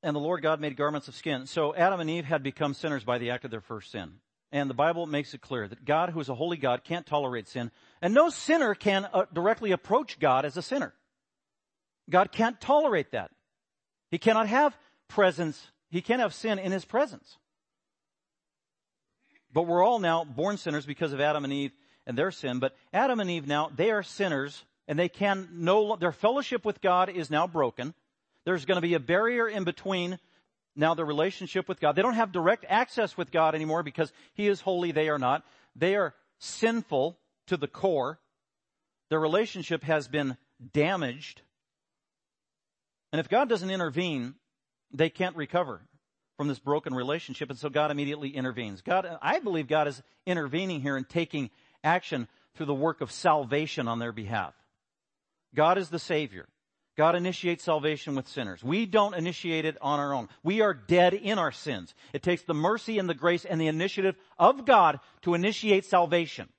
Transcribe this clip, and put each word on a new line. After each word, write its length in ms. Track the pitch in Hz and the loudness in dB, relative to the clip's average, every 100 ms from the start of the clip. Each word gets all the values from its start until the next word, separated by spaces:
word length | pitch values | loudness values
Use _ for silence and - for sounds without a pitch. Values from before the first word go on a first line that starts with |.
"And 120 | 165 147 | -2 -2
the 40 | |
Lord 240 | 147 175 | -2 0
God 160 | 156 156 | 2 0
made 180 | 151 135 | -2 -2
garments 300 | 147 151 135 | -2 -2 -8
of 80 | 123 | -10
skin." 320 | - 139 131 | -4 -4 -4
So 260 | - 151 | -2 0
Adam 260 | 156 175 190 | 4 2 2
and 100 | 156 | -2
Eve 140 | 170 143 | -4 -2
had 180 | 160 | -2
become 320 | 139 - 147 139 | -2 -4 -4 -2
sinners 280 | 160 143 | -4 -4
by 140 | 107 123 | -2 -2
the 140 | 120 | -2
act 120 | 123 | -6
of 60 | 127 | -6
their 120 | 110 | -12
first 300 | - 113 - | -10 -14 -12
sin. 220 | 110 85 85 _ _ _ | -12 -12 -14 _ _ _
And 180 | 143 139 | -4 -4
the 60 | 123 | 2
Bible 320 | 151 170 170 | 0 2 -2
makes 260 | 147 143 | -4 -6
it 80 | 135 | -12
clear 260 | - 127 104 | -8 -6 -6
that 180 | 113 127 | -10 0
God, 260 | 151 175 | 0 0
who 80 | 165 | -4
is 100 | 135 | -6
a 60 | 123 | -4
holy 220 | 160 170 | -4 -2
God, 260 | 135 123 | 0 -2
can't 240 | - 170 156 | -2 -8 -2
tolerate 400 | 147 139 123 104 | -2 -2 -6 -8
sin. 240 | 131 120 _ _ _ | -8 -8 _ _ _
And 120 | 175 | 2
no 160 | 226 330 | 4 4
sinner 460 | 269 - 330 254 202 | 2 0 2 2 0
can, 320 | 208 196 196 | 0 0 0
uh, 140 | 185 202 | 0 0
directly 380 | 165 180 226 214 | 0 0 0 0
approach 480 | 180 - 226 262 - | -2 2 0 0 0
God 240 | 151 131 147 | 2 4 0
as 120 | 165 | -6
a 40 | |
sinner. 300 | - 269 160 _ _ _ _ _ _ _ _ _ _ _ - | -6 -4 -4 _ _ _ _ _ _ _ _ _ _ _ 0
God 220 | 180 196 | 2 2
can't 280 | - 226 233 | 2 -2 -2
tolerate 520 | - 294 302 196 139 | 2 4 4 0 -2
that. 200 | 117 90 _ _ _ _ _ _ _ _ | -6 -8 _ _ _ _ _ _ _ _
He 80 | 170 | 0
cannot 300 | 226 220 214 | 2 2 2
have 280 | 240 294 - _ _ _ | 4 2 0 _ _ _
presence. 640 | - 190 151 165 147 - _ _ | 4 4 4 -4 -6 -14 _ _
He 100 | 170 | -8
can't 200 | - 247 | 0 0
have 120 | 220 | 0
sin 240 | - 226 202 | -2 -4 -2
in 140 | 190 | -2
his 140 | 190 - | -4 -2
presence. 520 | 226 285 190 _ - _ _ _ _ _ _ _ _ _ _ _ _ _ _ _ _ _ _ _ _ _ | -2 -2 -4 _ -20 _ _ _ _ _ _ _ _ _ _ _ _ _ _ _ _ _ _ _ _ _
But 100 | 131 | -2
we're 200 | 170 175 | 2 4
all 160 | 190 240 | 4 4
now 240 | 180 165 | 2 2
born 340 | 160 120 180 208 | 0 -2 -2 -2
sinners 280 | - 151 139 | -2 -4 -4
because 280 | 143 160 | -6 -4
of 80 | 139 | 0
Adam 220 | 147 151 | 0 0
and 100 | 139 | -2
Eve 180 | 139 139 _ _ _ - | -4 -6 _ _ _ -8
and 100 | 120 | -2
their 140 | 180 | -2
sin. 280 | - 139 127 | -2 -6 -2
But 160 | 135 _ _ | -2 _ _
Adam 260 | 185 262 240 | 0 0 0
and 100 | 185 | -2
Eve 180 | 170 139 | -4 -2
now, 240 | 147 156 147 | -2 -2 0
they 160 | 196 | 0
are 120 | 214 | 0
sinners, 600 | 190 - 196 143 143 143 - _ - | -4 -4 -2 -2 -4 -10 -20 _ -6
and 100 | 147 | -2
they 120 | 175 | -2
can 380 | - 202 190 185 | 0 -2 -2 -4
no 300 | 170 165 202 | -4 2 4
lo-, 120 | 208 214 | 4 0
their 160 | 175 | -2
fellowship 540 | - 214 269 277 240 214 | 2 0 2 -2 -4 -4
with 160 | 202 | 0
God 280 | 196 180 185 | 2 4 2
is 200 | 180 147 | 0 -2
now 160 | 151 175 | 0 0
broken. 480 | 165 131 - 127 - _ _ _ _ - | 2 0 0 -10 -10 _ _ _ _ -2
There's 200 | 180 135 | -2 0
gonna 160 | 185 | 0
be 140 | 170 170 | 2 0
a 40 | |
barrier 480 | 120 175 226 240 226 | 2 2 2 0 0
in 160 | 214 | -2
between 540 | 175 170 196 190 175 180 _ _ _ _ _ - | -4 -4 -4 -2 -4 -6 _ _ _ _ _ 0
now 180 | 156 | 0
their 120 | 165 160 | 2 -2
relationship 640 | 151 170 - 180 185 180 | 0 0 0 -6 -4 -4
with 120 | 185 | 0
God. 160 | 151 151 | 2 4
They 80 | |
don't 100 | 220 | 2
have 180 | 233 226 | 2 0
direct 320 | 185 165 226 - | 2 2 2 2
access 480 | 202 247 - 208 - | 0 0 -2 -2 -2
with 140 | 175 | -2
God 220 | 165 156 | 2 2
anymore 300 | 156 156 160 | 2 0 -2
because 300 | 151 - 156 _ - | -2 -4 -4 _ -20
he 140 | - 208 | -2 0
is 140 | 196 | 0
holy, 300 | - 180 175 | 0 -2 0
they 180 | 156 156 | 0 0
are 80 | 151 | 2
not. 260 | 127 143 - _ _ - | 2 0 -2 _ _ -2
They 200 | 165 202 | 0 2
are 180 | 175 - _ _ | 0 -4 _ _
sinful 840 | - - 226 233 - 143 143 175 _ _ - | -14 -2 0 0 -2 0 0 -4 _ _ -6
to 100 | 180 | -4
the 100 | 143 | -4
core. 520 | - 196 160 127 165 _ _ _ _ _ _ _ _ _ | -2 0 0 -2 -6 _ _ _ _ _ _ _ _ _
Their 100 | 156 | 0
relationship 640 | 156 180 226 190 160 165 | 2 2 0 -4 -4 -4
has 240 | 143 156 131 | 0 -2 0
been 300 | 147 139 127 _ _ 120 | -2 -2 -6 _ _ -6
damaged. 680 | 147 151 190 143 127 156 - _ _ _ _ _ _ _ _ _ _ _ _ _ _ _ _ _ | 0 0 0 -4 -8 -14 -20 _ _ _ _ _ _ _ _ _ _ _ _ _ _ _ _ _
And 80 | 151 | -6
if 80 | 160 | 2
God 220 | 214 277 | 2 2
doesn't 220 | 226 185 | 0 -2
intervene, 640 | 190 165 135 180 147 120 143 _ _ _ _ _ | -2 -2 -2 -2 -2 -6 -10 _ _ _ _ _
they 180 | 135 160 | 0 0
can't 260 | - 185 165 | 0 -6 -4
recover 460 | 143 175 160 95 _ _ _ _ _ _ | -4 -2 -2 -6 _ _ _ _ _ _
from 100 | 147 | -4
this 120 | 131 | -4
broken 340 | 139 147 160 | -2 -2 -2
relationship. 560 | 127 127 160 - 131 143 | -6 -2 -4 -6 -10 -10
And 100 | 131 | -8
so 100 | 147 | -4
God 220 | 143 151 | -2 0
immediately 380 | 143 143 147 139 | -2 -4 -6 -8
intervenes. 520 | 139 127 120 113 95 | -6 -6 -6 -8 -10
God, 380 | - 180 185 170 | -2 -2 -2 -6
I 180 | - 330 | -2 -2
believe 280 | 262 170 139 | -2 -4 0
God 200 | 151 147 | 0 0
is 140 | 127 - _ - | -4 -18 _ -4
intervening 560 | 180 143 151 190 160 | -2 -2 -2 -4 -4
here 140 | 135 135 | -2 -4
and 140 | 131 | -2
taking 400 | 170 165 156 127 _ _ _ | -4 -2 -4 -6 _ _ _
action 460 | 151 175 - 143 117 _ _ - | 0 0 0 -6 -6 _ _ -10
through 120 | 151 | -4
the 60 | |
work 280 | 139 160 156 | 0 0 -2
of 100 | 131 | -8
salvation 800 | - 135 151 131 143 156 - 117 | -2 2 2 2 -2 -2 -4 -4
on 100 | 117 | -2
their 140 | 117 | -4
behalf. 400 | 110 101 113 85 - _ _ _ _ _ _ _ _ _ | -8 -6 -4 -4 -10 _ _ _ _ _ _ _ _ _
God 240 | - 156 185 | 2 4 4
is 120 | 175 | 0
the 100 | 165 | -6
Savior. 480 | - 160 143 95 - _ _ _ _ - | -2 -2 -2 -10 -20 _ _ _ _ 2
God 180 | 156 175 | 4 4
initiates 480 | 180 180 175 170 | 0 -2 -2 -2
salvation 500 | - 156 147 151 - 139 | 0 0 0 -4 -4 -6
with 120 | 127 | -6
sinners. 340 | - 113 87 | -8 -8 -8
We 240 | 120 180 220 | -2 -2 2
don't 300 | 214 208 185 | 2 2 0
initiate 480 | 165 170 175 160 | -4 -4 -4 -2
it 140 | 156 151 | -2 -4
on 200 | 139 147 | -2 0
our 120 | 143 | 0
own. 140 | 139 113 - | -4 -6 -8
We 160 | 160 208 | -4 2
are 140 | 214 | 2
dead 400 | 151 - 175 180 | 2 2 6 6
in 260 | 196 196 208 | 4 -2 0
our 140 | 160 | -2
sins. 400 | - - 113 87 - - | -4 -8 -8 -8 -20 -10
It 100 | 143 | -4
takes 220 | - 175 | 0 -2
the 100 | - | -2
mercy 460 | 156 165 220 - 220 | 0 2 0 -2 -2
and 80 | 185 | -2
the 60 | |
grace 320 | 151 160 175 - | 0 2 0 0
and 140 | 165 | -2
the 80 | 160 | 0
initiative 500 | 156 190 - 190 185 _ _ | 0 -2 0 0 -2 _ _
of 280 | 175 269 247 | 6 6 6
God 340 | 240 170 143 - _ | 8 8 4 -8 _
to 120 | - | -2
initiate 520 | 170 190 208 220 196 190 | 0 0 -2 2 2 4
salvation. 640 | 185 175 170 165 - 101 | 2 4 2 0 -8 -14